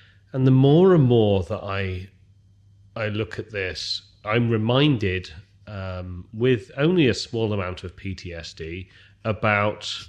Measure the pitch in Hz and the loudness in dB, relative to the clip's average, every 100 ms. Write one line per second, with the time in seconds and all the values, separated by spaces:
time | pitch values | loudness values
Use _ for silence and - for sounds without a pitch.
0 | _ _ _ 135 131 131 135 156 190 175 | _ _ _ 0 4 6 6 6 6 6
1 | 123 120 104 98 90 101 98 98 95 92 | 6 6 4 2 -2 -6 -6 -6 -4 -6
2 | 95 _ _ _ _ _ _ _ _ 117 | -12 _ _ _ _ _ _ _ _ -8
3 | 107 104 107 - 104 104 92 80 - - | -6 -4 -6 -8 -10 -6 -6 -6 -8 -8
4 | - _ 104 117 117 110 113 127 151 120 | -10 _ -2 0 2 0 2 2 4 2
5 | 98 92 - - - _ - 101 95 90 | 0 -4 -8 -18 -20 _ -16 -12 -10 -10
6 | 90 90 - 110 123 123 - 139 156 180 | -12 -14 -12 -2 0 0 -2 -2 0 4
7 | 131 98 - 117 110 104 90 90 90 - | 2 0 -4 -4 -2 -2 -6 -8 -12 -12
8 | 98 87 90 82 82 - 80 92 92 _ | -12 -12 -12 -14 -14 -14 -12 -12 -14 _
9 | _ _ 113 101 110 104 104 104 - - | _ _ -6 -2 0 2 0 -2 -10 -12